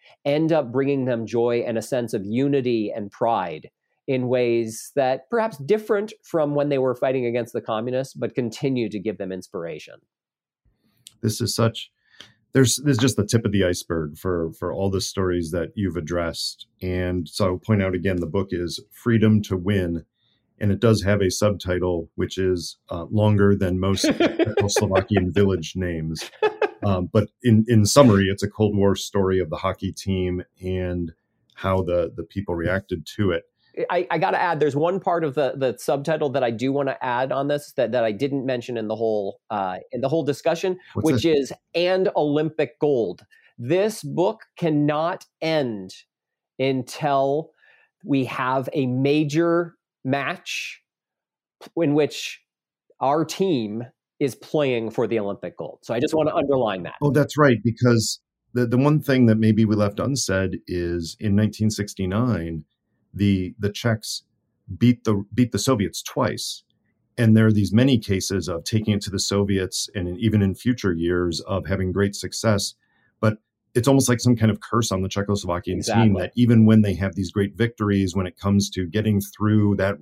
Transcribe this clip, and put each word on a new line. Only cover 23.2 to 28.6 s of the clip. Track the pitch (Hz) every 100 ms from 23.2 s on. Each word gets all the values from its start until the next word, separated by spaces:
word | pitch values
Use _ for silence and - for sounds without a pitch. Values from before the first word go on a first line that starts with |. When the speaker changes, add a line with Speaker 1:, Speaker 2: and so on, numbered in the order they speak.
| 107 101 101
Speaker 2:
than | 98 92 92
most | 95 95
Speaker 1:
<laughs> | 311
Speaker 2:
Czechoslovakian | - 330 - - 403 - - 98 95 95 101 90
village | 98 98 92 78 92
names. | 90 82 80 80 - - 427 415 403 -
Um, | 101 92 90
but | 110 - _
in, | 123 110 110
in | 110
summary, | 107 147 127 98 98
it's | 101
a | 104
Cold | -